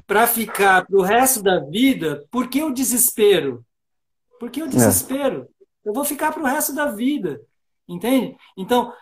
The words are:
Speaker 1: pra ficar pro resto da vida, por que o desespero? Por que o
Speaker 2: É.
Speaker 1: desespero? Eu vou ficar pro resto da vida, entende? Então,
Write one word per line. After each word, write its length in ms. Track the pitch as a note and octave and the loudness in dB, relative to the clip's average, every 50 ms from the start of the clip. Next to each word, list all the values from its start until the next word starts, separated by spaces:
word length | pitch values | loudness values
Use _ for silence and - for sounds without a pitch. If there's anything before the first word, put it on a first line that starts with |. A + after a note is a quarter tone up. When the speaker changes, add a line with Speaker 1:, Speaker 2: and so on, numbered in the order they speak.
| - | -4
Speaker 1:
pra 220 | - G3+ G#3 A#3+ | 0 2 2 2
ficar 580 | A#3 - A#3 G#3+ A3 - - G3+ G3 F#3 F#3 F#3 | 2 0 -2 -6 -6 -2 2 4 4 4 4 2
pro 160 | - F#3+ G3 | 2 2 2
resto 400 | F3+ G3 A3 A#3+ C4 B3+ - G#3+ | 2 4 4 4 4 2 2 0
da 180 | F#3+ G3 F#3 E3 | 0 0 0 0
vida, 680 | C#3+ C#3+ E3 A3+ C4 C4+ A#3 F3 E3 D3+ C#3+ C#3+ - _ | -2 -4 0 2 2 2 2 0 -2 -4 -6 -6 -10 _
por 200 | - B3 B3 B3 | -6 -6 -4 -2
que 120 | - C#4+ | -2 -2
o 120 | D#4+ D#4 B3 | -2 -2 -2
desespero? 920 | C4 C4 - B3 A#3 - - - A3+ G#3 G3+ F#3+ D#3+ C#3+ C3+ A#2+ A#2 - _ _ _ _ _ _ _ _ _ _ _ _ _ _ _ | -2 -2 -2 0 0 0 0 2 4 4 4 4 4 2 -2 -6 -8 -12 _ _ _ _ _ _ _ _ _ _ _ _ _ _ _
Por 100 | A#3+ A#3+ | -14 -10
que 100 | - C#4+ | -10 -10
o 40 | D#4+ | -8
Speaker 2:
É. 40 | C4+ | -2
Speaker 1:
desespero? 800 | - B2+ A#2+ G#2 - - - - C4 C#4 C#4+ B3+ F#3 - - - _ _ _ _ _ _ - | 2 4 4 4 4 2 -2 -4 -4 -4 -2 -2 -4 -6 -10 -14 _ _ _ _ _ _ -8
Eu 80 | G#3 G#3 | -6 -4
vou 100 | C4+ C#4+ | -4 -4
ficar 300 | D4 D4 - D#4 D#4+ D#4 | -4 -4 -4 -4 -4 -2
pro 100 | D#4+ D#4 | -2 -2
resto 300 | B3 C#4 D4+ D4 - C4+ | -2 0 -2 -2 -4 -2
da 140 | D4+ D4 | -4 -4
vida, 540 | C4 G#3+ G3+ A#3+ C4+ D4 B3 F#3 D#3 C3+ - - _ _ _ _ _ _ _ _ | -4 -4 -2 -2 -2 -2 -2 -4 -6 -8 -10 -14 _ _ _ _ _ _ _ _
entende? 480 | - F3 F3 G3+ A#3+ C4+ B3+ G3 C4 - - _ _ _ | -14 -10 -6 -2 0 0 0 0 -2 -8 -14 _ _ _
Então, 360 | F#3 F#3 F3 B3 B3 A#3 - - - | -10 -2 0 0 0 0 -2 -8 -16